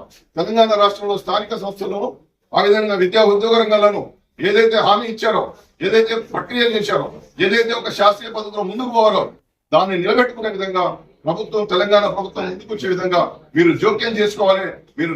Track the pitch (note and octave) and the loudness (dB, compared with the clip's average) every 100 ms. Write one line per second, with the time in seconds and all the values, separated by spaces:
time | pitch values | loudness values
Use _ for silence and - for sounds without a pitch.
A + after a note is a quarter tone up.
0 | - _ _ D#3+ E3+ A3+ A3 G#3 G3+ G3+ | -8 _ _ -6 0 2 2 4 2 0
1 | G#3 G3 F#3+ F#3+ G#3+ G#3+ G3 F#3+ F#3 G3 | -6 -6 -4 -4 -4 -8 -8 -8 -8 -6
2 | B3+ - _ _ _ - G3+ G#3+ G#3 G3+ | -8 -10 _ _ _ 0 4 4 2 0
3 | F3+ A3 G#3 G3+ A3+ A3+ G#3+ G#3+ G#3 F3+ | 2 4 4 4 2 2 4 4 4 2
4 | C3 _ _ - F3 G#3+ A3+ A3 G3 G#3+ | -8 _ _ -4 0 4 4 4 2 2
5 | A#3 A3 A3+ G3+ - - _ - F3+ A3+ | 0 -4 0 0 -4 -10 _ -6 0 2
6 | A3+ A3+ - - - B3 A#3+ G#3+ G3+ F#3 | 2 -2 -6 -10 -4 0 0 0 -2 -2
7 | - - - - F#3 A3+ A3+ A#3+ A3 - | -4 -12 -12 -2 0 2 0 -2 -6 2
8 | G3+ G3+ A3+ A3 G#3 G#3 F#3+ G#3+ B3 A3+ | 2 2 -4 -12 -10 -8 -8 -6 -4 2
9 | G#3+ - - - _ _ - D#3 F#3+ F3+ | 2 2 -4 -10 _ _ 0 0 0 -2
10 | F#3 B3 B3 A3+ G#3+ F#3+ F#3+ F#3 F3 - | 0 2 0 -2 -8 -6 -6 -2 -4 -6
11 | - _ D3 F#3+ G#3+ G#3+ G#3 F3+ G3+ G#3 | -16 _ -6 -6 -4 -4 -2 -2 2 2
12 | G3+ G3 F#3+ - F#3 F#3+ G#3 G#3+ F#3+ F3+ | 2 -4 -8 -8 -8 -10 -10 -6 -4 -2
13 | F3+ F3 - - _ D3+ E3+ C#3 G#3+ G#3+ | 0 0 -2 -6 _ 2 2 4 0 0
14 | A#3 G#3+ G#3 - F#3+ F#3+ E3+ - _ - | -4 -2 -2 0 2 2 -2 -10 _ -8
15 | E3 | -6